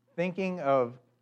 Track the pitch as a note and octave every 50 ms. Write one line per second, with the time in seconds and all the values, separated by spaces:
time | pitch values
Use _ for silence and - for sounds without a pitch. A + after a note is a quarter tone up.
0 | _ _ _ - E3+ F#3 E3+ F#3 F#3+ F#3 F3+ F3+ D3+ C#3 C#3 C3+ B2 A#2+ B2 C3
1 | _ _ _ _